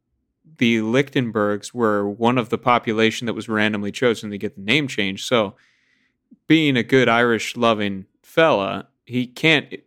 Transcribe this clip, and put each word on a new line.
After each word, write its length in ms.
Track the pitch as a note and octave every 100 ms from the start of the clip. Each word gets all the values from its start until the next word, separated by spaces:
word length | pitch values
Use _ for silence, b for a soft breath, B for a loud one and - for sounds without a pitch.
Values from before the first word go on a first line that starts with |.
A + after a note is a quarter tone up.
| _ _ _ _ _ D#3
the 220 | A#2 A2+
Lichtenbergs 920 | A2 B2+ C#3 C#3+ A#2+ G#2+ G#2 G#2 -
were 360 | B2 A2 G#2 G2+
one 300 | G#2 A#2 B2+
of 100 | A2
the 100 | A2
population 680 | B2+ A#2+ A#2 A2 A2 - A#2
that 80 |
was 140 | G#2+ G#2+
randomly 440 | G#2+ G#2+ G#2+ G2+
chosen 380 | G2 B2 G#2+ G#2+
to 80 | G2+
get 180 | G#2 -
the 60 |
name 260 | G2 C#3 C3+
change. 360 | - G2 G2
So 300 | - B2 G2 - _ _ _ _ _ _ _ _ -
being 300 | D#3+ D3+ B2+
a 60 |
good 260 | G#2+ C3+ A#2
Irish-loving 1000 | A#2 A#2+ A2 - B2 A#2 G#2+ G#2 F#2+ F#2 _
fella, 680 | _ - D#3+ A2+ G2 G2 - _
he 220 | - B2 B2
can't 480 | - D#3 D3+ A#2 F#2+